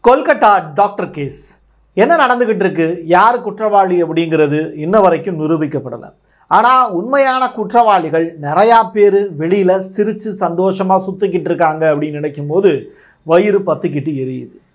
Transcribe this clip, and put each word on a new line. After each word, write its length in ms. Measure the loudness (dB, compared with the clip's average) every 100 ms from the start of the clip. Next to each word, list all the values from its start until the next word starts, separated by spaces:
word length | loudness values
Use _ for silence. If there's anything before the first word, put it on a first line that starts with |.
| 4
கொல்கட்டா 440 | 2 2 2 4 2 -2 -2
டாக்டர் 300 | -2 -2 -10
கேஸ் 240 | -8 -10 -12 -20 _ _ _ _ 0
என்ன 100 | 2 2
நடந்துகிட்டு 420 | 2 0 0 0
இருக்கு, 220 | -2 0 -4 -4 0
யாரு 240 | 4 4 2
குற்றவாளி 520 | -6 -4 0 2 2 0
அப்படிங்கிறது 540 | 0 -2 -2 0 0 0 -4 -8
இன்ன 120 | 0 2
வரைக்கும் 340 | 4 2 -4 -6
நிரூபிக்கப்படல. 640 | -2 -2 -2 -6 -8 -14 -16 _ _ _ _ 2
ஆனா 160 | 4 2 2 -2
உண்மையான 440 | -2 0 0 0 -4 -4
குற்றவாளிகள் 720 | 0 2 4 2 0 -2 -2 -6
நிறையா 340 | -2 2 4 4 4
பேரு 260 | 2 4 4 -2 -6
வெளியில 380 | -2 2 2 0 -2
சிரிச்சு 360 | -4 -2 -4 -10 -4
சந்தோஷமா 540 | -4 0 -2 -2 0 0 -2
சுத்திக்கிட்டு 420 | -4 -4 -2 -2
இருக்காங்க 320 | 0 0 2 0
அப்படின்னு 260 | 0 -4 -6
நினைக்கும் 300 | -8 -8 -4
போது 180 | 2 2 0 -6 -20 _ _ 0
வயிறு 280 | 2 2 0 0
பத்திக்கிட்டு 440 | -4 -4 -4 -6 -6
எரியுது. 320 | -6 -8 -12 -20 _